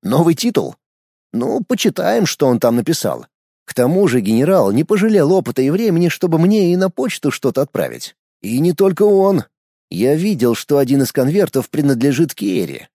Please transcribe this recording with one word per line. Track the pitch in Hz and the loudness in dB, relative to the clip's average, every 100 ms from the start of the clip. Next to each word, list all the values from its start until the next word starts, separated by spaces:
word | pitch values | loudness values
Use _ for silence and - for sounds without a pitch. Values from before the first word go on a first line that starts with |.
Новый | 92 131 170 | -2 2 2
титул? | 160 233 185 76 - _ _ _ _ _ | 2 0 -2 -4 -10 _ _ _ _ _
Ну, | 220 233 - | -6 -4 -4
почитаем, | 202 254 220 143 180 226 | -4 -2 -2 -2 -2 0
что | 180 - 139 | -2 0 0
он | 120 | 2
там | 120 117 | 2 0
написал. | 113 165 104 62 62 _ _ _ - | -2 -2 -2 -6 -10 _ _ _ -12
К | |
тому | - 123 180 196 | -2 0 2 2
же | 123 | 2
генерал | 101 113 139 190 101 | 0 0 2 2 2
не | 107 | 0
пожалел | 165 214 214 208 147 | 0 0 2 2 2
опыта | 185 123 - | 2 0 -2
и | 131 | 0
времени, | 175 233 170 175 | 0 0 2 0
чтобы | - 180 165 | 0 -2 2
мне | 175 214 180 | 2 2 2
и | 180 | 0
на | 190 | -2
почту | - 254 - 147 | -2 -6 -4 -6
что-то | - - - | -2 -4 -2
отправить. | 143 - 69 60 - _ _ _ | -4 -4 -6 -8 -16 _ _ _
И | 95 120 | -6 -2
не | 165 | -2
только | 170 196 175 | 2 0 2
он. | 208 196 196 185 - _ _ _ _ | 2 4 4 0 -4 _ _ _ _
Я | 85 120 | -2 0
видел, | 156 196 180 120 | 0 0 0 0
что | 113 - 143 | -2 -2 0
один | 131 139 | 2 0
из | 131 | 0
конвертов | - 131 180 185 135 123 | 0 0 0 0 -2 -4
принадлежит | - 143 127 139 131 165 | -2 0 0 0 0 -2
Киере. | - 101 156 85 64 - | -2 -4 -4 -4 -8 -18